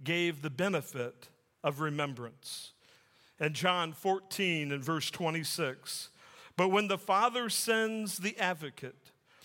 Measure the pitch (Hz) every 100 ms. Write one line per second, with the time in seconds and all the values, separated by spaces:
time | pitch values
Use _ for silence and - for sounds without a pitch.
0 | 139 170 170 151 151 131 190 175 - 135
1 | 120 - - _ _ _ 147 139 156 147
2 | 143 123 117 - - - - - - -
3 | _ _ _ - 156 143 180 180 165 156
4 | 196 190 - - 190 160 147 143 131 160
5 | 139 - 165 165 151 - 147 131 - -
6 | - - - - - - 185 196 208 190
7 | - 190 233 240 233 - - 220 220 220
8 | 214 180 190 226 185 175 151 - 127 -
9 | - _ _ -